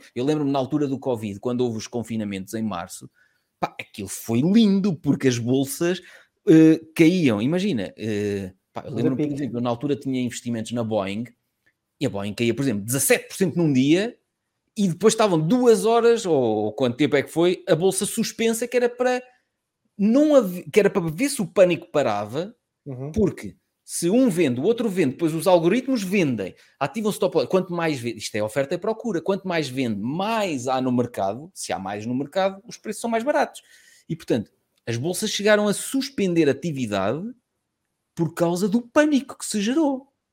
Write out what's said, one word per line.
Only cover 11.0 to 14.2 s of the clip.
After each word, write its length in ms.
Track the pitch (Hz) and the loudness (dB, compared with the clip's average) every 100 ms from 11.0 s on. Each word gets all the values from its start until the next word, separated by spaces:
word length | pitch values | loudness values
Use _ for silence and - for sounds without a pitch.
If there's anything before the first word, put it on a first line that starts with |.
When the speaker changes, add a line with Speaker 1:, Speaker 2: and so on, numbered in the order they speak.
| 95 104 123 _ _ _ _ _ _ - | -2 -6 -8 _ _ _ _ _ _ -6
Speaker 1:
e 40 | 135 | -6
a 40 | |
Boeing 240 | 101 101 | -4 -6
caía, 220 | 98 120 117 | -2 0 0
por 80 | |
exemplo, 200 | 139 104 104 | 0 -2 -4
dezassete 420 | 135 - 240 - | -2 0 0 -2
por 80 | - | -4
cento 200 | 190 175 | -2 0
num 160 | 160 | 2
dia, 460 | 131 139 170 226 - | 2 4 2 0 -8